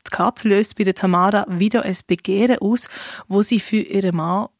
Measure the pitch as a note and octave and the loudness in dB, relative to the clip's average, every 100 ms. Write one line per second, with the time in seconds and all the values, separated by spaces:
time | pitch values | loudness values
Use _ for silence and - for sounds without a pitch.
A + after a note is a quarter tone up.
0 | - - F#3 - A3 G3+ G#3+ - G3 F#3 | -12 -2 -2 0 2 2 2 0 -2 0
1 | F#3+ F3 F#3 G#3 G#3 F3 G#3 A#3 G3 F#3 | 2 4 4 2 0 0 2 2 -2 -6
2 | - F3 - G3 A#3+ B3+ G3+ A#3+ - - | -4 -4 0 2 2 2 0 -2 -4 -14
3 | - - - G3 G#3 A3+ - G#3+ - G3 | -16 -16 -2 0 2 0 0 -2 0 -2
4 | F#3+ E3+ D#3+ F#3+ G#3+ _ | 0 -2 -2 -2 -4 _